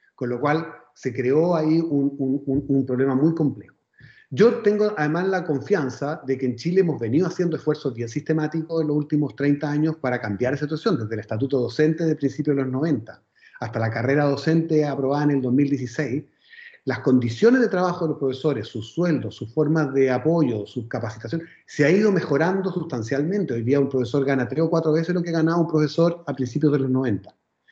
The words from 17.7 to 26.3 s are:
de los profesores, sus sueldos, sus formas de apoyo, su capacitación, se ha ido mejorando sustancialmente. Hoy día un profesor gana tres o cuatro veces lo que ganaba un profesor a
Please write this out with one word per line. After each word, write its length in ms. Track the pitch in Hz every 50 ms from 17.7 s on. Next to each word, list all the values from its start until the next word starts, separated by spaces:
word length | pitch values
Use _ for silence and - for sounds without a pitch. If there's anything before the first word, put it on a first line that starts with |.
| 190 180 180 180 170 - 170
de 40 | 156
los 100 | 147 -
profesores, 480 | 143 135 123 - - 151 139 113 98
sus 260 | - - 113 110 - -
sueldos, 420 | 165 175 175 156 123 110 107 -
sus 180 | - - - -
formas 400 | 156 151 147 160 160 151 135 131
de 180 | 135 135 131
apoyo, 540 | 127 123 - 156 170 170 151 123 113 107 101
su 220 | - - 127 110
capacitación, 560 | - - - - 110 - - - 110 160 165 165 - - _ _
se 200 | - - - 143
ha 40 | 143
ido 220 | 175 208 214 214
mejorando 600 | 190 165 - - 151 139 160 180 196 196 185 185
sustancialmente. 840 | 170 180 156 - 139 120 107 113 139 135 147 170 196 208 185 135 123
Hoy 100 | 117 110
día 160 | 120 139 143
un 100 | 135 131
profesor 360 | 135 131 123 110 - 143 139
gana 220 | 135 139 131 123
tres 160 | 110 131 156 165
o 60 | 160
cuatro 220 | 170 165 160 160
veces 240 | 151 165 160 175 180
lo 80 | 180 170
que 80 | 170
ganaba 280 | 165 165 160 165 170 175
un 80 | 165
profesor 560 | 160 156 156 151 147 - - 165 170 170 175 -
a 60 | -